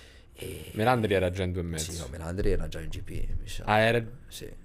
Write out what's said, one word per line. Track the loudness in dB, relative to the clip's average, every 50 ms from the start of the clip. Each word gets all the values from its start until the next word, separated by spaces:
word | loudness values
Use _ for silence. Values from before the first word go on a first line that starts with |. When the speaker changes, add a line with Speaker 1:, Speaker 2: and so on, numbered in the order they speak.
| -20 -20 -20 -20 -20 -20 -18
Speaker 1:
E | -14 -12 -12 -12 -12 -12 -8 -4
Speaker 2:
Melandri | 0 4 4 4 4 4 4 4
era | 4 4 2
già | 2 0 0
in | 0
due | 0 -2
e | -4
mezzo. | -4 -4 -4 -4 -4
Speaker 1:
Sì, | -6 -8
no, | -8 -8
Melandri | -8 -8 -6 -6 -2 0 2 4
era | 4 4 2 -2
già | -4 -6
in | -6 -6
G | -6 -6 -6
P, | -6 -4 -2 0 0 0 -2
mi | -2 -4
sa. | -6 -4 0
Speaker 2:
Ah, | 4 4 6
era | 6 6 4 4 0 -2 -8 -14 -16 -16
Speaker 1:
Sì. | -14 -14 -12 -12 -14 -14 -16